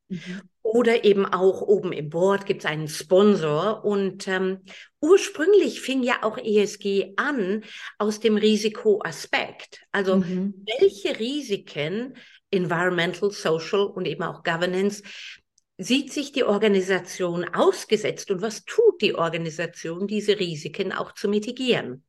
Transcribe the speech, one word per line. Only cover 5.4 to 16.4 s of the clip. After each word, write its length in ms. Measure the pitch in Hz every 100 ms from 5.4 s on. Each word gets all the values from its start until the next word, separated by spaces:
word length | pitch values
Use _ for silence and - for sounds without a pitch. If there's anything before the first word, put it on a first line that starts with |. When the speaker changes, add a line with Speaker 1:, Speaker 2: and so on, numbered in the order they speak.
| 330 403 285 -
Speaker 2:
fing 220 | - 262
ja 200 | 247 240
auch 160 | 220 220
E 240 | 226 208
S 160 | 196 -
G 340 | 202 196 190 -
an 480 | 262 277 185 214 - - - -
aus 220 | 214 214
dem 160 | 226 214
Risikoaspekt. 1400 | 214 214 214 - 214 196 165 - - 165 - - - - _
Also 240 | 196 190 190
Speaker 1:
Mhm. 480 | 180 185 196 190 - 240
Speaker 2:
welche 400 | 392 - 339 220
Risiken, 960 | 226 294 240 196 - 156 151 202 262 - - _ -
Environmental, 800 | 190 170 165 180 175 170 175 202
Social 560 | 202 175 160 160 202 202
und 200 | 190 170
eben 160 | 156
auch 220 | 165 156
Governance, 580 | - 165 180 185 202 202 - - - - _ _ _ -
sieht 360 | 190 269 -
sich 180 | 294 277
die 120 | 269